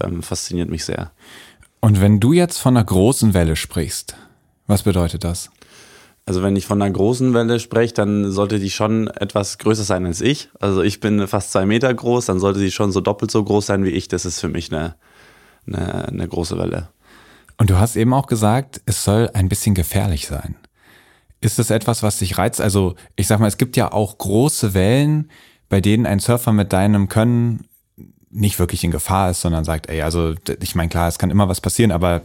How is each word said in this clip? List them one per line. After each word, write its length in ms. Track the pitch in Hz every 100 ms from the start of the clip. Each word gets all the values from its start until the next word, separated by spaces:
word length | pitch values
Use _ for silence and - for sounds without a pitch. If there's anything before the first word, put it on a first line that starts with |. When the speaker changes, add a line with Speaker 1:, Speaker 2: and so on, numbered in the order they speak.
Speaker 1:
ähm, 220 | 95 87
fasziniert 480 | - 92 - 90 82
mich 160 | 85 -
sehr. 240 | 82 85 - - - - _ _ _
Speaker 2:
Und 200 | 110 101
wenn 200 | 101 104
du 120 | 117
jetzt 240 | 170 175 -
von 180 | 131
einer 120 | 123 104
großen 480 | 92 104 139 113
Welle 200 | 92 82
sprichst, 600 | 80 - - 71 - - - - _ _ _ -
was 160 | 101
bedeutet 420 | 107 90 85 87
das? 260 | 87 87 - _ - - - - - _ -
Speaker 1:
Also 160 | 92
wenn 100 | 98
ich 120 | 98 -
von 140 | 104
einer 120 | 101
großen 420 | 92 101 123 127
Welle 240 | 117 117 117
spreche, 360 | - 110 117
dann 360 | - 104 104 101
sollte 300 | 95 101 107
die 100 | 98
schon 380 | - 107 110 110
etwas 500 | - 98 104 101 -
größer 240 | 110 110
sein 240 | 101 92 90
als 140 | 85
ich. 300 | 123 147 - -
Also 220 | 101 95
ich 180 | 95 101
bin 260 | 110 104 98
fast 240 | 104 -
zwei 160 | 101 95
Meter 260 | 113 131
groß, 340 | 123 120 123 117
dann 120 | 92
sollte 220 | 98 98
sie 100 | 95
schon 220 | - 104
so 80 | 95
doppelt 320 | 92 104 110
so 100 | 113
groß 240 | 101 104 101
sein 180 | 98
wie 60 | 95
ich. 160 | 82 -
Das 180 | 90
ist 140 | 90 -
für 100 | 82
mich 220 | 78 80
eine, 220 | 78 82 - _ _ - _ _ _ -
eine, 400 | - 90 92 -
eine 220 | 92 85
große 280 | - 85 87
Welle. 340 | 87 85 85 _ _ - - - _ -
Speaker 2:
Und 140 | 104
du 80 | 92
hast 180 | 113 -
eben 180 | 113
auch 120 | 131 -
gesagt, 540 | 113 107 123 135 - -
es 160 | 95
soll 280 | - 107 117
ein 140 | 101 92
bisschen 260 | 101 110
gefährlich 540 | 92 80 101 101 73 -
sein. 260 | 71 85 - _ _ _ - _ _ _ _
Ist 180 | 113 -
das 120 | 113
etwas, 340 | 110 123 113
was 140 | 107 -
dich 200 | 92 90
reizt? 220 | 98 -
Also 340 | 104 98 92 87 - -
ich 100 | 98
sag 140 | 107
mal, 80 | 110
es 100 | -
gibt 180 | 127 -
ja 140 | 107
auch 280 | 101 104 -
große 540 | 98 107 147 - 107
Wellen, 560 | 95 95 131 147 151 151 - - _ _
bei 120 | 98
denen 260 | 101 110 107
ein 140 | 98
Surfer 320 | - 120 -
mit 200 | 104 101
deinem 360 | 92 101 104 98
Können 580 | 110 117 120 120 113 - _ _ - - _ _
nicht 280 | 107 104 -
wirklich 240 | 90 87
in 80 | 85
Gefahr 400 | 82 - 95 92
ist, 80 | 90
sondern 240 | 87 80
sagt, 240 | 78 78 -
ey, 140 | 80
also 320 | 78 85 82
d-, 220 | 80 - -
ich 140 | 87 90
meine, 120 | 82
klar, 200 | 85 85
es 100 | -
kann 120 | 92
immer 180 | 98 98
was 120 | 90
passieren, 300 | 98 - 113
aber 320 | 85 90 85